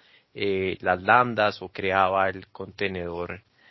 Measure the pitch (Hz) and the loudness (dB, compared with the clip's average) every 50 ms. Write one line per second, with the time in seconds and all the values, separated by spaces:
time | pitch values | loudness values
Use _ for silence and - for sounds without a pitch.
0 | _ _ - _ _ _ _ 104 101 101 95 95 95 95 87 - 92 92 90 90 | _ _ -20 _ _ _ _ -4 -2 -2 0 0 -2 -2 -4 -2 0 0 0 0
1 | 92 104 113 123 123 123 117 107 104 104 - - 95 90 - - 98 95 92 95 | 4 4 6 6 6 4 0 0 0 0 0 -4 -10 -12 -8 -6 -2 0 2 4
2 | 95 92 95 95 95 95 95 95 92 - _ - 98 98 92 - 104 95 95 90 | 4 4 2 2 0 0 -2 -6 -12 -16 _ -14 -14 -14 -8 -6 -6 -4 -4 -6
3 | 87 87 85 85 87 87 87 98 - _ _ _ _ _ | -6 -6 -6 -6 -8 -8 -10 -14 -18 _ _ _ _ _